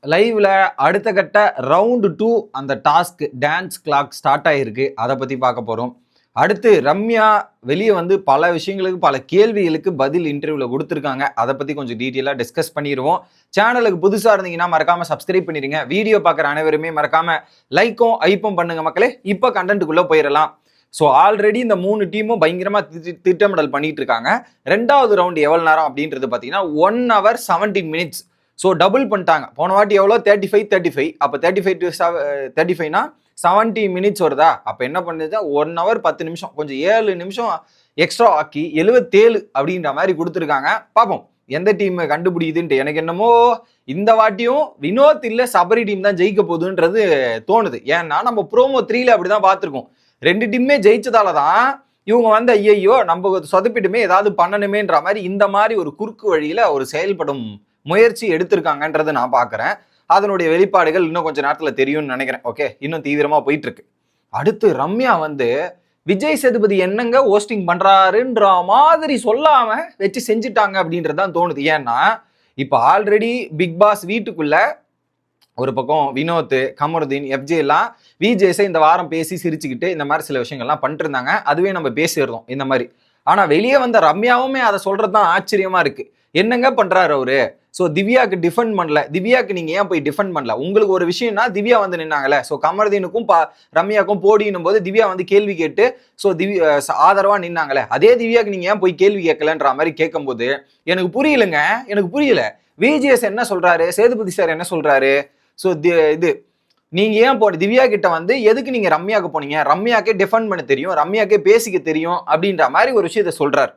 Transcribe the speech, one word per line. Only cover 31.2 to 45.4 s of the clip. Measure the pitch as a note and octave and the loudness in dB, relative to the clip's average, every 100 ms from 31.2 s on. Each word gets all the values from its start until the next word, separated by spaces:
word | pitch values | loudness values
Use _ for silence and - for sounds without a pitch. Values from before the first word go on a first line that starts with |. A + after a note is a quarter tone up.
அப்ப | C#3+ C#3 | -4 0
தேர்ட்டி | E3 F#3+ | -2 0
ஃபைவ் | F#3+ F3 | -2 -2
to | F3+ E3 | -4 -2
செவ-, | E3+ E3+ C#3+ C#3 C3+ C#3+ | -4 -2 -4 -6 -6 -4
தேர்ட்டி | F3 E3+ | -2 -2
ஃபைவ்னா | D#3 F3 D4 _ _ - | -2 -2 -4 _ _ -2
செவன்ட்டி | E3+ F#3+ A3+ A3 G3+ F3+ | 0 2 0 -2 -4 0
மினிட்ஸ் | G3+ G#3 E3 | -2 0 -2
வருதா? | C#3 D#3+ A#2+ - | 4 2 2 -6
அப்ப | G#2 B2+ | -6 -4
என்ன | E3+ F3 | -4 -6
பண்ணுது? | D#3+ D#3 G#3+ F3 C#3+ | -8 -6 -6 -2 -2
ஒன் | D3+ E3+ | -2 -2
ஹவர் | F#3 A3+ E3 | -2 0 -2
பத்து | D#3 D#3+ | -2 -8
நிமிஷம், | E3+ - C#3+ | -10 -12 -10
கொஞ்சம் | D3+ C3+ E3 | -8 -4 0
ஏழு | A3 G#3+ F3+ | 2 0 -4
நிமிஷம் | F3+ G3 A#3 E3 _ _ _ - | -8 -6 -4 -6 _ _ _ -2
எக்ஸ்ட்ரா | E3 - A#3 D#3 | -2 4 4 4
ஆக்கி | D3+ C#3+ E3 D3+ | -2 -6 -4 0
எழுவத்தேழு | F#3 B3 - G3 A3+ A3 - C3+ | 6 6 6 4 6 2 -4 -4
அப்படின்ற | D3 F#3 D#3 C#3 | -2 -2 -4 -2
மாதிரி | F#3 D#3+ | -2 -2
கொடுத்துருக்காங்க. | E3+ F3 D3+ C#3+ C#3+ G#3+ _ - | -4 -4 -2 -2 0 -4 _ 0
பார்ப்போம் | G#3+ D#3+ - _ _ C#3 | 0 -2 -10 _ _ -2
எந்த | F#3 G3+ | 0 0
டீம் | G3 F3+ D#3+ | 0 -2 -2
கண்டுபிடிக்குதுன்ட்டு. | D3+ F3 E3+ D#3+ D#3+ E3+ C3+ | -2 -2 -2 -2 -4 0 0
எனக்கு | C#3 D3+ | 0 -4
என்னமோ | E3 E3+ A3+ A#3 A#3+ A3+ _ _ - E3 | -4 -2 2 4 4 0 _ _ -10 -2
இந்த | G#3 A3+ | 2 4
வாட்டியும் | A3 G3 A#3 C#4 D4+ _ C#3+ | 4 0 -2 0 -2 _ -4
வினோத் | A3 C#4+ D#4 A#3+ | 2 4 4 -2
இல்ல | A3 | -2